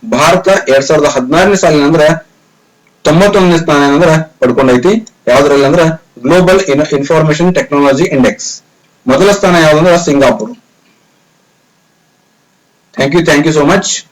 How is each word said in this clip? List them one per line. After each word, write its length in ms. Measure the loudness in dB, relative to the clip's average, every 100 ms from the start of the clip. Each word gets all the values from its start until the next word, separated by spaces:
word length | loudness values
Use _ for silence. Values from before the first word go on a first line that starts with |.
| -6 -2
ಭಾರತ 320 | 0 0 0 -2 0
ಎರಡ್ 160 | -2
ಸಾವಿರದ 240 | 0 0 0 -2
ಹದಿನಾರನೇ 400 | -2 0 0 0
ಸಾಲಿನ 280 | 0 2
ಅಂದ್ರೆ 240 | 2 2 2 0 -8 _ _ _ _ _ _ _
ತೊಂಬತ್ತೊಂದನೇ 540 | -2 2 2 2 2 0
ಸ್ಥಾನ 240 | 0 0 0
ಏನಂದ್ರೆ 260 | 2 2 0 -2 _
ಪಡ್ಕೊಂಡೈತಿ. 520 | -2 0 0 2 0 -2 -4 _ -2
ಯಾವ್ದ್ರಲ್ಲಿ 380 | 0 2 2
ಅಂದ್ರೆ 200 | 0 2 0 -2 _ -10
ಗ್ಲೋಬಲ್ 360 | -2 0 2 0
ಇನ್-, 300 | 0 -2 -2 -4
ಇನ್ಫಾರ್ಮೇಶನ್ 560 | -2 -2 0 0 0
ಟೆಕ್ನಾಲಜಿ 500 | -2 -4 -2 0 0
ಇಂಡೆಕ್ಸ್. 460 | -2 0 -2 -2 -12 -16 _ _ _ _ -4
ಮೊದಲ 240 | 0 2
ಸ್ಥಾನ 220 | 0 0 2 2
ಯಾವ್ದಂದ್ರೆ 320 | 2 2 0
ಸಿಂಗಾಪುರ್. 480 | 0 0 0 0 -8 -14 _ _ _ _ _ _ _ _ _ _ _ _ _ _ _ _ _ _ _ _ _ _ _
Thank 200 | -6 -2
you, 80 | 0
thank 220 | 0 0 0
you 60 |
so 120 | 0
much. 240 | 0 0 -2 -10 -12